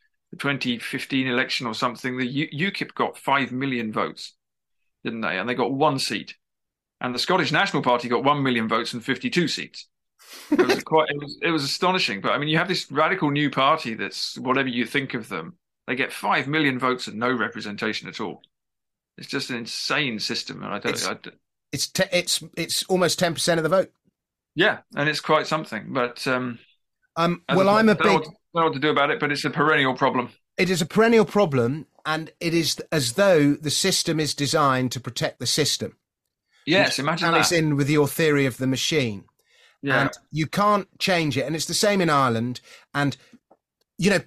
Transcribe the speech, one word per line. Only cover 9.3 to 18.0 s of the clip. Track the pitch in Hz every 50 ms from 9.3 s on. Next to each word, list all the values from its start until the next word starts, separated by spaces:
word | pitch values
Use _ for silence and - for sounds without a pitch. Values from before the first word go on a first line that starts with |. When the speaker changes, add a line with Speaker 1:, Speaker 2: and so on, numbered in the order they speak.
| - 170 175
Speaker 1:
seats. | 135 - - 73 - - - - _ _ _ _ _ _ _ - - - - - -
It | 302 320 359
was | - - - -
<laughs> |
quite, | - 156 160 147 -
it | 147
was, | 143 143 139 - -
it | - 165
was | 165 156 139
astonishing. | 139 - - 185 180 185 185 - - 104 98
But, | 92 120 101
I |
mean, | 131 147 151
you | 156
have | 160 175
this | 196 175 - - -
radical | 131 143 156 165 190 - 160 147
new | 143 143 147 139
party | - 139 135 139 160 151 - 120 110
that's, | 104 101 - - - - - -
whatever | - 123 127 123 135 135
you | 131 120 120 120
think | 110 - 143 135 127 -
of | 120 107 -
them, | 101 82 82 87 - _ _ _ _ _ _
they | - 127
get | 123 131 -
five | - - - 202 196 156 131 135
million | 151 160 151 139 127
votes | 123 131 127 123 123 -
and | 110 104
no | 107 120 127
representation | 131 117 104 113 - 110 - 107 104 104 117 110 104 -